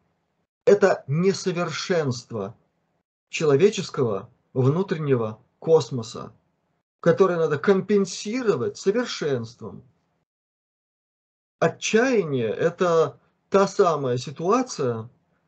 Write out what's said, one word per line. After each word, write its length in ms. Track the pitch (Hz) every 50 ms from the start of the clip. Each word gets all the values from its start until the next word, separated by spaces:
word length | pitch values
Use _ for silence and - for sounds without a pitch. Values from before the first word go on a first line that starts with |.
| _ _ _ _ _ _ _ _ _ _ _ _ -
это 380 | - 202 202 202 185 - - -
несовершенство 1500 | - 139 160 180 196 185 - - 196 170 170 175 165 143 - - - 185 165 151 135 123 123 - - 120 110 98 98 104 _ _ _ _ _ _ _ _ _ _ _ _ _ _ _
человеческого 1000 | - - 170 151 139 135 180 214 208 196 160 - - 156 131 113 101 95 95 - _ _ _ _ -
внутреннего 880 | 131 123 131 151 175 196 190 185 156 156 139 135 120 113 107 107 - _ _ _ -
космоса, 720 | - 165 160 156 135 - 139 123 113 - - 85 - - - _ _ _ _ _ _ _ _ _ _ _ _ _
которое 360 | - 170 165 170 196 190 180
надо 220 | 165 160 151 151 139
компенсировать 1200 | - - 196 190 185 190 208 202 196 190 - - - 208 220 262 254 214 190 127 117 104 -
совершенством. 1040 | - - 190 202 240 240 - - - 175 151 135 120 113 110 - - 107 98 92 - - _ _ _ _ _ _ _ _ _ _ _ _ _ _ _ _ _ _ _ _ _ _ _ _ _ _ _ _ _ _ _ _ _ _ -
Отчаяние — 840 | 165 165 - - - - - 220 247 269 254 214 175 156 139 127 113 107 -
это 640 | - - - 165 - 185 175 165 165 156 143 - _ _ _ _ _ _ -
та 180 | - 190 196
самая 500 | 190 - - 196 175 160 143 139 127 123
ситуация, 920 | 127 123 160 135 - 160 185 220 262 247 254 - - 143 123 117 113 113 - _ _ _ _ _ _ _